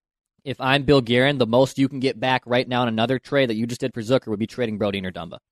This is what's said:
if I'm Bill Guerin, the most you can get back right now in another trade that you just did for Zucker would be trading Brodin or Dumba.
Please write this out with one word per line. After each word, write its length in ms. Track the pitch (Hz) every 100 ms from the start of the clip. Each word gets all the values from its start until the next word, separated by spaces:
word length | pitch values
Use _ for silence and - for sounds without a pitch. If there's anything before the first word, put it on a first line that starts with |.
| _ _ _ _
if 160 | 143 120
I'm 240 | 131 143
Bill 160 | 135 139
Guerin, 380 | 117 123 139 139
the 80 | 113
most 300 | 120 135 -
you 120 | 135
can 100 | 139
get 220 | 131 110
back 220 | 127 127 117
right 220 | 120 123
now 140 | 123
in 60 | 120
another 300 | 110 120 131
trade 320 | - 143 127
that 60 | 110
you 100 | 117
just 140 | 120
did 120 | 127
for 80 | 120
Zucker 280 | 107 131 110
would 100 | 104
be 80 | 110
trading 320 | - 117 104
Brodin 260 | 104 98
or 60 | 92
Dumba. 280 | 85 85 - _